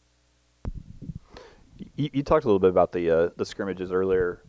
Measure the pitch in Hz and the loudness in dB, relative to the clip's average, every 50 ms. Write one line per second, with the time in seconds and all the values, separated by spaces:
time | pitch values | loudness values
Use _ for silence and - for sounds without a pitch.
0 | _ _ _ _ _ _ _ _ _ _ _ _ - - - - - - - - | _ _ _ _ _ _ _ _ _ _ _ _ -14 -14 -14 -14 -16 -20 -20 -20
1 | - - - - _ _ - - - - - _ _ _ - - - - - - | -18 -16 -16 -18 _ _ -20 -20 -20 -20 -20 _ _ _ -20 -20 -20 -14 -8 -8
2 | 139 151 - 135 143 - 165 156 - 123 101 95 92 92 90 90 87 - - 90 | -6 -6 -4 -4 -2 0 0 2 2 2 4 4 4 4 4 4 2 2 0 -2
3 | 87 82 82 80 85 85 - - 104 - - - 107 98 92 90 92 90 92 92 | 0 2 2 2 2 0 -2 -6 -8 -8 -8 -8 -8 -6 -6 -8 -6 -4 -2 -2
4 | 95 95 92 92 90 87 87 - _ | 0 0 0 0 0 -2 -4 -8 _